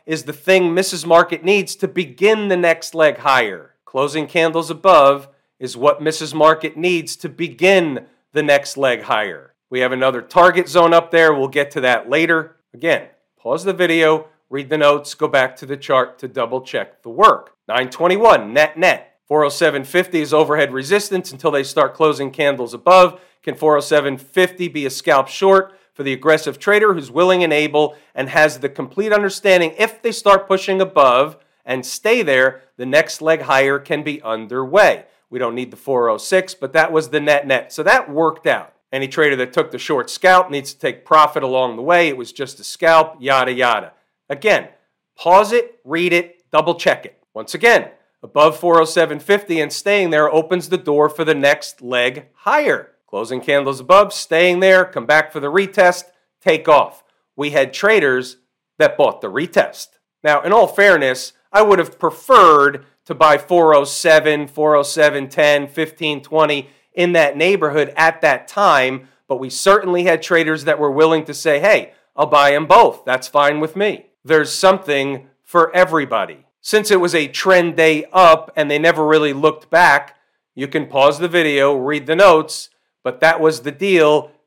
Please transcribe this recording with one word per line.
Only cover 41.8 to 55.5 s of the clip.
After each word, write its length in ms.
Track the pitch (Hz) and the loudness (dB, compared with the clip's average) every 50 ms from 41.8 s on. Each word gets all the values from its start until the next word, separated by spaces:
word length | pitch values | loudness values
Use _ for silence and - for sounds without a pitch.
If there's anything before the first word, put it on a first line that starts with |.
way. 260 | 131 160 175 175 170 | -2 0 0 2 0
It 100 | 156 135 | 0 -4
was 140 | 127 120 - | -8 -12 -16
just 280 | - - 135 127 - - | -12 -12 -12 -12 -12 -16
a 40 | 101 | -18
scalp, 540 | - - - 175 165 165 160 156 143 - - | -18 -10 -2 0 4 4 4 2 2 -6 -8
yada, 320 | 127 135 135 131 127 127 | -2 0 0 0 0 -2
yada. 420 | 127 123 127 123 113 104 90 80 _ _ _ _ _ _ _ - | -2 -2 0 0 0 -2 -4 -10 _ _ _ _ _ _ _ -12
Again, 400 | 143 135 - 214 180 131 - - _ _ _ _ _ _ _ _ _ | -12 -4 0 0 0 0 -2 -8 _ _ _ _ _ _ _ _ _
pause 340 | - - 165 180 196 214 202 | -6 0 4 4 4 4 2
it, 280 | 233 240 233 240 _ _ _ | -2 -2 -4 -4 _ _ _
read 300 | 127 160 165 180 175 170 | -8 -4 -4 -2 0 0
it, 360 | 175 170 170 _ _ _ _ | -2 -2 -4 _ _ _ _
double 240 | - 156 160 170 165 | -2 -2 -2 -2 -4
check 300 | - - 170 127 - - | -2 -2 -2 -2 -2 -6
it. 160 | - - _ _ _ _ | -16 -20 _ _ _ _
Once 200 | 110 107 - - | -16 -14 -12 -8
again, 380 | 156 196 233 226 160 104 - - _ _ _ _ _ - | 0 2 2 2 2 0 -4 -14 _ _ _ _ _ -20
above 340 | - _ 143 151 160 156 | -6 _ 2 2 2 2
four 240 | - 175 175 170 165 | 0 0 2 2 2
oh 40 | 160 | 2
seven 340 | 160 - 175 160 151 151 151 | 2 0 0 0 0 -4 -8
fifty 400 | - - 202 202 202 - 165 160 | -2 -2 -2 -2 0 -4 -4 -4
and 120 | 147 139 | -4 -6
staying 380 | - - - 202 208 202 185 165 | -8 -6 -2 -2 0 0 0 0
there 240 | 156 151 151 147 151 | 0 0 2 2 0
opens 360 | 160 160 160 185 180 151 151 | -2 -2 -2 -4 -6 -4 -6
the 80 | 185 | -6
door 320 | 175 - 151 147 147 147 147 | -6 -4 -2 0 0 0 0
for 140 | 147 - 160 | -2 -4 -2
the 120 | 156 151 | -2 -2
next 460 | 143 139 143 151 147 - - - _ | 0 0 0 0 0 -4 -14 -18 _
leg 460 | 123 123 127 123 123 127 135 147 - _ _ | -10 -6 -4 -2 -2 -2 -4 -8 -16 _ _
higher. 540 | _ _ 208 277 302 294 196 139 104 - _ _ _ _ | _ _ -2 -2 0 0 0 -2 -4 -6 _ _ _ _
Closing 340 | _ 104 98 117 117 127 127 | _ -10 -10 -8 -8 -10 -8
candles 400 | - 156 143 143 135 135 135 123 | -4 -2 -2 -2 -2 -4 -6 -8
above, 320 | 127 170 185 202 208 185 - | 0 2 4 4 4 2 -4
staying 480 | - - - 160 165 180 180 175 180 | -12 -6 -4 0 0 2 2 2 2
there, 240 | 190 190 185 185 175 | 2 4 4 4 2
come 200 | 185 - 143 117 | -2 -6 -8 -2
back 280 | 143 151 156 156 156 - | 0 0 0 0 -2 -8
for 80 | 151 | -10
the 100 | 139 143 | -8 -4